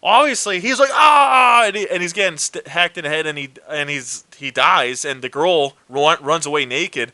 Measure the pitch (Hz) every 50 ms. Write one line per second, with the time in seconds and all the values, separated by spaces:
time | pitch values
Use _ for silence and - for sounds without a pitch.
0 | - 180 208 247 294 294 254 208 - 208 196 180 175 240 262 220 277 277 269 294
1 | 302 302 294 285 277 269 262 254 254 247 240 240 233 208 196 214 202 - - 180
2 | 180 175 170 202 196 185 165 143 - - - 175 - 143 135 170 175 170 _ 180
3 | 160 147 151 156 160 156 147 147 139 135 131 - _ 101 151 147 143 143 147 139
4 | 123 120 - - _ _ - - 143 135 127 131 131 160 185 175 131 123 127 123
5 | - 147 135 131 123 127 - 139 156 180 180 160 139 135 - _ _ _ 123 139
6 | 143 151 170 170 147 135 156 165 143 143 147 151 143 123 123 139 170 190 - 131
7 | 120 120